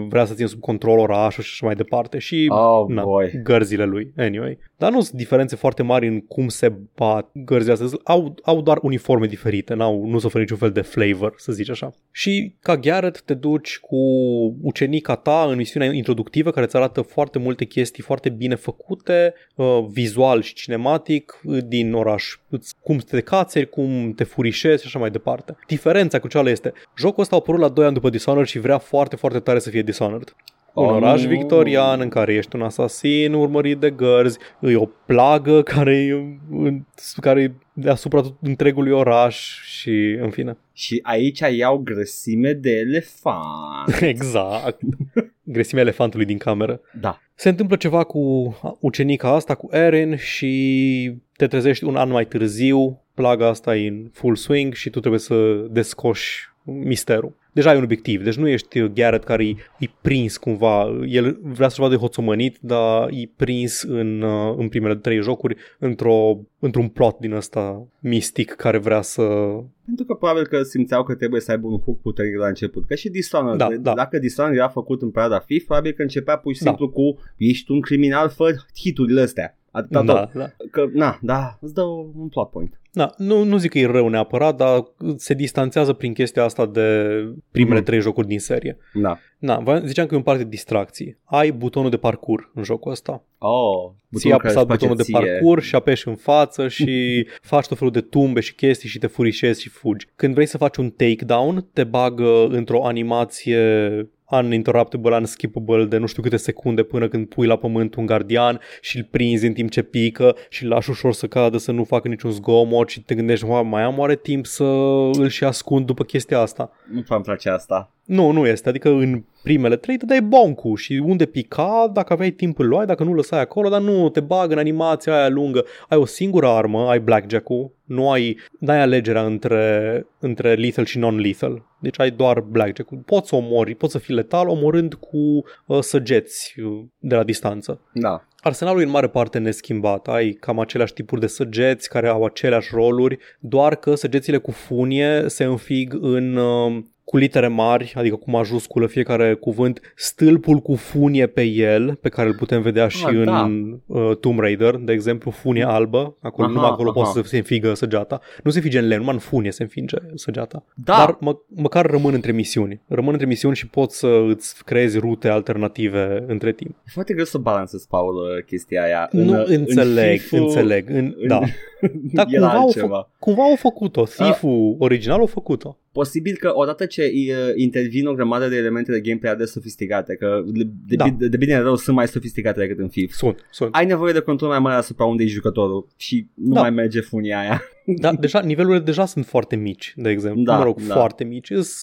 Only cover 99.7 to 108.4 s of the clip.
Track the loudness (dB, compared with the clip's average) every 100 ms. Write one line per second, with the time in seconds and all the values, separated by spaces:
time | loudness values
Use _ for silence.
99.7 | -8 -4 -4 -8 _ 0 2 0 2 -2
100.7 | 0 -4 0 0 2 0 0 2 -2 -4
101.7 | -4 -2 0 0 2 4 4 4 0 0
102.7 | 0 0 -2 -2 -2 -2 -6 -2 2 4
103.7 | 2 0 -4 -8 _ _ 0 2 0 2
104.7 | 2 0 0 0 0 -2 -6 -10 -8 0
105.7 | 0 2 0 -2 -4 -2 -2 -4 -6 -2
106.7 | 0 0 0 -2 -4 -6 -2 2 2 0
107.7 | -2 -2 -2 -2 -2 0 2